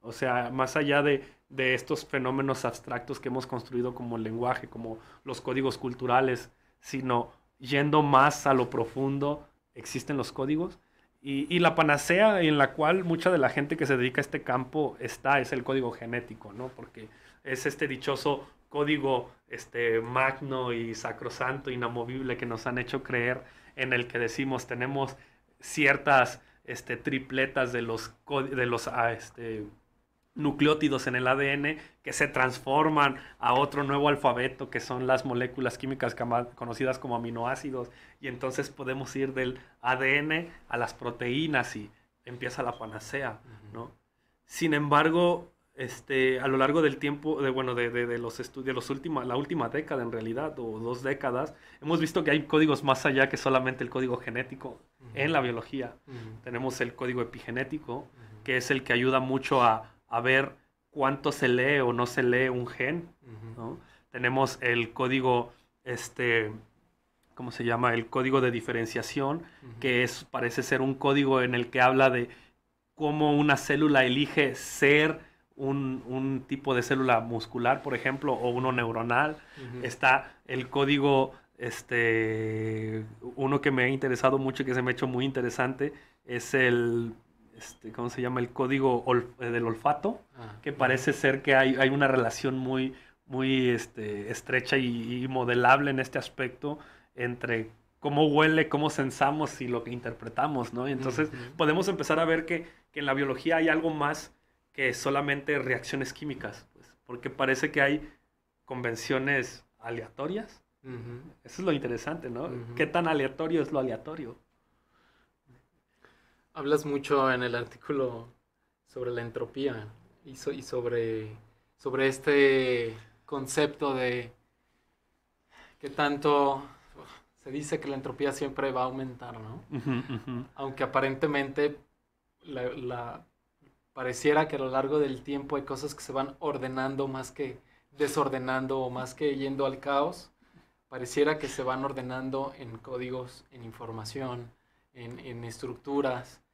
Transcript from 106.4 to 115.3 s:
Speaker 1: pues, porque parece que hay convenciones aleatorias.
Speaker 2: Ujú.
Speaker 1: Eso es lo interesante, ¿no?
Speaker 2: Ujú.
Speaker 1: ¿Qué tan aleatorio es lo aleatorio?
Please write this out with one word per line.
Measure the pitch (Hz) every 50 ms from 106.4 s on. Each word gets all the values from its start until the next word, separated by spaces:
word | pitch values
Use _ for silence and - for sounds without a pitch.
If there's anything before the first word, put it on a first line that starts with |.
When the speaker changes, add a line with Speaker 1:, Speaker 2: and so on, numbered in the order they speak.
| - 107 104 - - _ _
Speaker 1:
pues, | _ - _ _ _ _
porque | _ 123 123 - 135
parece | 123 - 139 131 131 131 - 151
que | 147 147 139
hay | 139 147 151 147 - - _ _ _ _ _ _ _ _ _ _
convenciones | - 135 123 123 120 117 113 - - 139 131 131 139 143 135 123 - - - _ _ _ _
aleatorias. | - 117 117 117 110 - - - 139 156 185 214 220 208 - _ _ _ _ _ _
Speaker 2:
Ujú. | 131 127 120 113 120 120 123 143 165 - _ _
Speaker 1:
Eso | 120 - - 185
es |
lo | 185 156
interesante, | 139 - 123 117 113 - - 156 165 - 131
¿no? | 117 120 143
Speaker 2:
Ujú. | 175 127 123 117 117 117
Speaker 1:
¿Qué | 123 160
tan | - - 175 170
aleatorio | 165 160 147 139 131 131 - 160 160 170 160 147
es | -
lo | 156 139
aleatorio? | 131 127 113 110 - - - 165 147 113 123 _ _ _ _ _ _ _ _ _ _ _ _ _ _ _ _ _ _ _